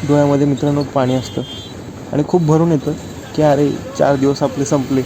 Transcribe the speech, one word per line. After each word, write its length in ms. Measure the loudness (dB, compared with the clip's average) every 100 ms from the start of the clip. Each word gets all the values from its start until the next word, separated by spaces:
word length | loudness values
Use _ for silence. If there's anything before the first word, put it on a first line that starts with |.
| 2
डोळ्यामध्ये 400 | 4 4 4 2
मित्रांनो 360 | 2 0 0
पाणी 320 | 0 0 2
असतं 280 | 0 -2 -8 -8 -10 -14 -14 -14 -14 -6
आणि 100 | -4 0
खूप 140 | 2
भरून 300 | 4 4 4
येतं 200 | 2 -2 -6 -10 -14 -10 0
की 60 |
अरे 300 | 2 4 2 0 -8 0
चार 180 | 2 4
दिवस 260 | 2 2
आपले 220 | -2 -2
संपले 380 | 0 0 0 -2